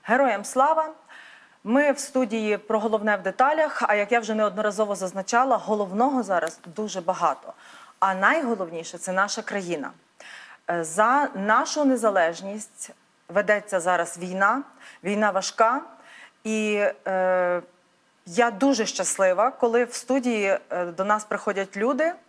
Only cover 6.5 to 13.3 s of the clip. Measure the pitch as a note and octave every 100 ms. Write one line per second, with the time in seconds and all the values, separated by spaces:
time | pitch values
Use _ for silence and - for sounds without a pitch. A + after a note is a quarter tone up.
6.5 | - - E3+ G#3+ F#3 E3+ F3 E3 C3+ -
7.5 | - - - - _ F#3+ F#3 G3+ D#4 B3+
8.5 | G#3+ F3 E3 E3+ F3 - F#3 G3+ A3+ G#3
9.5 | G3+ F3 D#3+ A2 - _ _ - - -
10.5 | - - F3 D#3+ E3 A3 C#4 C#4+ G3 G3+
11.5 | A3+ D#4 D4+ C#4 B3+ A3 G3 E3 E3 G3
12.5 | G#3+ - - - - _ _ -